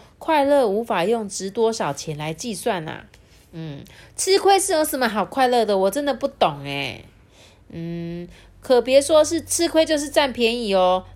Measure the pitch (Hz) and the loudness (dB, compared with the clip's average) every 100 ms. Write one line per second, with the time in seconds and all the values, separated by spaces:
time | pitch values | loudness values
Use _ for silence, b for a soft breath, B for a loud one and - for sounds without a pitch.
0 | B _ - 311 277 285 233 196 233 202 | B _ 0 2 4 4 4 0 -2 -2
1 | 180 233 202 - 190 214 220 220 170 143 | 0 -2 -4 -8 -8 0 0 0 -4 -4
2 | - 147 151 160 240 180 240 190 156 120 | -8 -8 -8 -8 -8 -6 -4 -4 -6 -12
3 | - b b b b 165 160 143 - B | -16 b b b b -14 -12 -12 -16 B
4 | B - - 381 370 392 370 320 302 277 | B -8 0 2 4 4 2 0 0 0
5 | 240 208 180 262 254 247 208 196 190 226 | -2 -2 -4 0 2 2 2 2 0 0
6 | 285 262 277 - 175 143 143 139 135 90 | -4 -4 -6 0 -2 -2 -8 -6 -6 -10
7 | - - b b b b _ 170 165 170 | -16 -20 b b b b _ -12 -10 -8
8 | 170 170 175 B B - - 247 240 269 | -10 -12 -14 B B -20 2 2 4 2
9 | 285 311 302 330 - - 339 320 320 302 | 6 4 4 0 -4 -2 0 2 2 0
10 | 294 311 285 240 233 240 220 190 185 185 | 0 0 0 0 -2 0 0 2 4 2
11 | 185 | -2